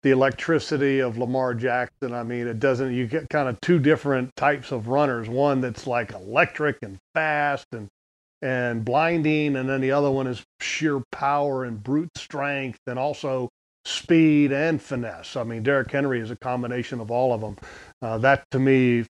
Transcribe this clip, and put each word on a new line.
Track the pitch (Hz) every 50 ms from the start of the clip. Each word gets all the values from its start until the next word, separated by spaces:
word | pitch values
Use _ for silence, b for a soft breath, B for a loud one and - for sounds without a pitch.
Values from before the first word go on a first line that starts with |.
| _
the | 139
electricity | 135 127 131 135 123 - - - 165 151 - - 156 139 135 139 135 135
of | 131 123 110 117
Lamar | 123 117 127 131 131 127 120
Jackson. | 113 113 131 120 123 123 120 _ _ - 123 120
I | 120 117
mean, | 113 120 120 120 120
it | 117 110
doesn't, | 123 139 131 120 135 131 123
you | 123 127
get | 113 123 160 151 -
kind | - 151 143 131
of | 120 -
two | - - 180 170
different | 131 147 156 135 - 143 139 131 127 123 _
types | - - 143 147 139 120 - 143
of | 120 107 113
runners, | 127 143 147 143 127 117 113 107
one | 117 127 139 147 139 135
that's, | 127 123 107 - -
like, | 135 123 120 117 101 -
electric | 95 90 98 113 143 170 - - - 151 147 135 - -
and | 104 95 92 _ _ _
fast | 160 156 156 151 147 147 147 143 135 - _ -
and, | 117 104 101 _ _ _ _ _ _ _ _ _ _
and | - 135 131 127 123 123 117 113 110
blinding, | 117 120 147 160 165 170 170 151 151 151 151 151 147 139
and | 131 127 131
then | 135 135
the | 131 131 135
other | 147 147 143
one | 135 135 135
is | 127 123 113 - _ _ _
sheer | - - - - 151 156 143 135 120 _ -
power | - 139 139 143 147 143 143 135 131 131
and | 120 113 107 101
brute | 120 139 151 165 170 _
strength | - - - - 147 139 143 143 139 135 131 113 - _ -
and | 123 127
also | 131 147 143 - - 143 131 131 123 120 _ _ _ _ _ _ _
speed | - - - - - 170 165 160 156 151 147 147 135 139
and | 139 151 165 165 143 -
finesse. | - 139 123 120 110 104 - - - -
I | 135 120
mean, | 113 117 113 110
Derrick | 127 143 135 127 -
Henry | - 139 139 139 131 120
is | 113 107
a | 123
combination | - - 131 123 123 123 120 123 123 120 - - 120
of | 113 107
all | 117 120 127 131 120
of | 110 107
'em. | 107 101 - B B B B B B B _
Uh, | - 113 113 110
that, | 113 131 139 131 - _
to | - 135
me | 131 135 135 131 127 123 120 117 117 -